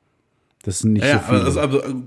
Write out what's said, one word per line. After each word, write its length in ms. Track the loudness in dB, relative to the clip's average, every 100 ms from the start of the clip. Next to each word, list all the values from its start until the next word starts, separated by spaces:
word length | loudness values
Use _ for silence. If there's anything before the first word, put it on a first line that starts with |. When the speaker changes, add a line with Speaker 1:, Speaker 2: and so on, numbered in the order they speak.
| _ _ _ _ _ _
Speaker 1:
Das 160 | -8 -2
sind 140 | 0
nicht 120 | 2 2
Speaker 2:
Ja, 140 | 2
Speaker 1:
so 60 | 2
viele. 140 | 0
Speaker 2:
ja, 60 | 2
also, 140 | 0
also 200 | 0 -2 -4 -8